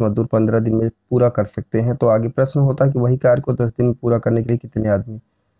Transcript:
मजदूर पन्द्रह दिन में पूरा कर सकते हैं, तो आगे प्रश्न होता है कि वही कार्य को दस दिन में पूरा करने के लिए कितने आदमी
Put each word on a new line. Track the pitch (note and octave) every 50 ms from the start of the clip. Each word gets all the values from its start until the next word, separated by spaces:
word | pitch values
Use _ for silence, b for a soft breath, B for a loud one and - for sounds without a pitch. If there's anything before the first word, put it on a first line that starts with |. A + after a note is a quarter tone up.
| A2+
मजदूर | G#2+ G#2 A#2 A2+
पन्द्रह | - - A2 A2 G#2+ A2 A2+
दिन | A2+ A#2 A2
में | A2+ A2+ A2+
पूरा | - _ _ _ - B2 A#2+ A#2+
कर | - - G2+
सकते | - - - - - - A2
हैं, | A2+ B2 A#2+
तो | - B2
आगे | A#2 A2 A2 A#2 A#2
प्रश्न | - - C3+ C3+ - D3
होता | C#3 C#3 C3 - C#3+
है | C3+ C#3
कि | B2+
वही | A#2+ A#2+ B2+
कार्य | B2+ - B2 B2 A#2+
को | C3+ - B2
दस | - A#2+ A2+
दिन | - - A#2+
में | B2 A#2+
पूरा | - - A#2 A#2 A2+
करने | - A#2+ A#2 A#2 A2+
के | A#2
लिए | A#2
कितने | A2+ - A2+ - A2 G#2+ G#2+
आदमी | G2+ G2 F#2 A#2 A2 A2+ - _ _ _ _ _ _ _